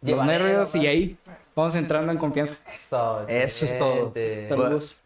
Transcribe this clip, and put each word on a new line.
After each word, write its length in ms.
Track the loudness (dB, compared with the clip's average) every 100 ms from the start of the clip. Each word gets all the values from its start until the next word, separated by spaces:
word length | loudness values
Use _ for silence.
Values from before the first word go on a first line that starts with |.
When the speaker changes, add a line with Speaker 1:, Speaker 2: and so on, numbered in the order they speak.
Speaker 1:
Llevadero, 440 | 0 2 2 2
Speaker 2:
nervios 300 | 4 2 2 2
y 20 |
Speaker 1:
¿no? 100 | 2
Speaker 2:
ahí 280 | 2 0 -6 -20 -20 _ -2
vamos 180 | 0
entrando 380 | 0 0 0 0
en 60 | 0
confianza. 360 | 0 0 -2 -6 -18
Speaker 1:
Eso, 540 | -20 -6 -2 0 -2 -2
Speaker 3:
Eso 380 | 0 0 0
es 140 | -2 0
todo. 320 | 0 0 -2
Speaker 1:
excelente. 340 | -2 -4 -4 -4
Speaker 2:
Saludos. 520 | 0 2 0 -4 -16